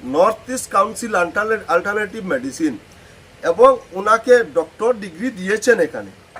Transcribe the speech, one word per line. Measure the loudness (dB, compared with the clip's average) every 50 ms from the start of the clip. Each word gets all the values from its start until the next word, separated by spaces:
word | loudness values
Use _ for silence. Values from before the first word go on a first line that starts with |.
| -8
নর্থ | -4 2 4 4 4 2 -2 -8 -10
ইস্ট | -8 -8 -8 -2
কাউন্সিল | 0 0 0 0 -2 -8 -8 -2 0
অল্টারনে-, | 0 0 0 -2 -4 -2 -2 -2 -4 -2 0 0
অল্টারনেটিভ | 0 0 0 -2 -2 -4 -4 -8 -10 -6
মেডিসিন, | -4 -4 -4 -4 -6 -6 -4 -4 -4 -4 -4 -14 -20 -20 -20 -20 -20 -20 -20 -20 -20 -20 -8 -2
এবং | -2 2 6 6 6 6 4 -2 -12 -10
ওনাকে | -6 0 0 0 0 4 4 4 4 4 2 -2
ডক্টর | -4 -4 -4 -6 -4 -2 -2 -2
ডিগ্রি | -2 -4 -14 -10 -6 -8 -8
দিয়েছেন | -6 -6 -4 -4 -4 -2 4 2 4 4
এখানে, | 4 -2 -2 -10 -12 -12 -18 -20 -20 -20 -20 -20